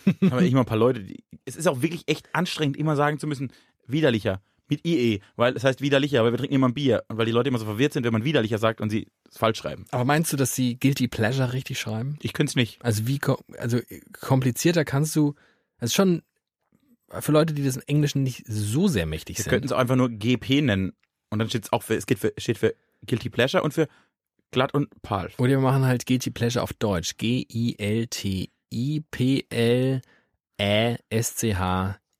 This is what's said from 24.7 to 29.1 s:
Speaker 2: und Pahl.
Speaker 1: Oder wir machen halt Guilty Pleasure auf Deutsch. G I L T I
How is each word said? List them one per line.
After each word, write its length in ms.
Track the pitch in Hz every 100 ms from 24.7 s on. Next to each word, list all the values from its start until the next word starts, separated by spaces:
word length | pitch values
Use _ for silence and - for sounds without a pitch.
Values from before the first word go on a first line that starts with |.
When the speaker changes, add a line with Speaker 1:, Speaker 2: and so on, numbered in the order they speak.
Speaker 2:
und 280 | 143 - -
Pahl. 280 | - 98 87 -
Speaker 1:
Oder 120 | 123
wir 80 | 135
machen 240 | 135 135 131
halt 200 | 123 -
Guilty 240 | 127 -
Pleasure 320 | - 120 120
auf 80 | -
Deutsch. 440 | - 107 87 - -
G 280 | 110 127 -
I 240 | 113 117 -
L 300 | 101 113 117
T 420 | - 101 95 - _ -
I 280 | 117 135 151 -